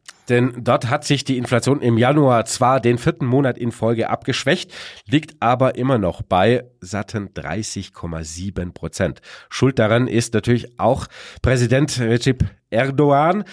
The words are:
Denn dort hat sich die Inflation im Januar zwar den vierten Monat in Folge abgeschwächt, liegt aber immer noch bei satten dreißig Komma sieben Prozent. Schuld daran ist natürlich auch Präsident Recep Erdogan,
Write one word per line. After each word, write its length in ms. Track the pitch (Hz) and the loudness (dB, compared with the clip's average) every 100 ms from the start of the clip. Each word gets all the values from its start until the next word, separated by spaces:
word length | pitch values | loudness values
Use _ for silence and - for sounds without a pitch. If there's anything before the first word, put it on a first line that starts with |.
| - - - | -20 -14 -2
Denn 240 | 123 123 123 | 0 0 -2
dort 300 | 117 120 120 | 0 0 0
hat 160 | 147 | -2
sich 200 | - 139 | 0 -2
die 120 | - 127 | -2 -4
Inflation 460 | 120 120 123 143 | 0 0 2 0
im 160 | 120 113 | 2 4
Januar 480 | 120 147 139 117 104 | 4 4 4 4 0
zwar 340 | - 123 131 | 0 2 2
den 160 | 120 120 | 2 0
vierten 300 | 147 - 131 | 0 -2 0
Monat 320 | 131 139 - | 0 0 -2
in 140 | 120 | -6
Folge 360 | - 110 113 110 | -2 -2 0 -2
abgeschwächt, 640 | 117 - 127 - 175 - - - - - | -4 -4 -4 -2 -2 -4 -16 -20 -20 -2
liegt 300 | 139 156 - | -2 0 -2
aber 340 | 113 123 131 | 2 2 2
immer 240 | - 127 127 | 0 0 0
noch 240 | 90 - | 0 -4
bei 420 | - 90 104 123 - _ | 0 2 4 2 -2 _
satten 500 | 92 101 104 110 98 | -10 -8 -6 -8 -10
dreißig 580 | - 71 87 107 - 92 | -10 -8 -8 -8 -8 -12
Komma 320 | - 87 80 | -10 -10 -8
sieben 480 | 76 82 98 92 90 | -10 -10 -8 -6 -8
Prozent. 480 | - 80 - 90 - - - - | -8 -10 -4 -4 -4 -14 -20 -14
Schuld 280 | - 131 131 | -2 0 2
daran 300 | 107 113 123 | 2 2 0
ist 240 | 113 - | -2 -2
natürlich 480 | 107 - 120 - - | -2 0 0 -2 -2
auch 280 | 101 131 - - - - | 0 0 -4 -16 -20 -6
Präsident 580 | 117 127 120 131 143 127 | 0 2 2 2 0 0
Recep 440 | 113 120 135 127 - - _ | 0 2 2 0 -2 -6 _
Erdogan, 760 | 107 135 135 147 139 156 196 202 | -2 0 2 4 4 2 0 -4